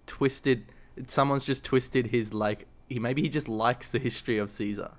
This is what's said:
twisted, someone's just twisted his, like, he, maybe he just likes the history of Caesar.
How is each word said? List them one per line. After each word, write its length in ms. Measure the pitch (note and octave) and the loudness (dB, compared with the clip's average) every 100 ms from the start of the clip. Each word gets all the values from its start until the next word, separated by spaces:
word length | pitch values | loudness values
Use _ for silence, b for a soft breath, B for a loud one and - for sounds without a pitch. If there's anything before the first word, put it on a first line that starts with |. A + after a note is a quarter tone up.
| - | -16
twisted, 580 | - C3+ - C#3+ A#2+ - b b - B2+ | 0 0 2 2 2 0 b b -16 -2
someone's 360 | - C#3 C#3 | 2 2 2
just 180 | - C3 | 0 -4
twisted 440 | - C3 B2 C3+ A#2+ | 2 0 2 0 2
his, 260 | B2 G#2+ | 0 0
like, 340 | G#2+ G#2+ G#2 - - - | 0 0 -2 -8 -20 -10
he, 100 | B2 | -4
maybe 220 | A#2+ C3+ | -2 0
he 80 | D#3 | 0
just 200 | D3 - | -2 -2
likes 420 | A2 A2+ B2 - | 0 2 0 -2
the 80 | A2+ | -2
history 400 | B2 - - A2 | -2 -2 -2 0
of 100 | G#2 | 0
Caesar. 440 | - G#2 G2 - | -4 -4 -4 -8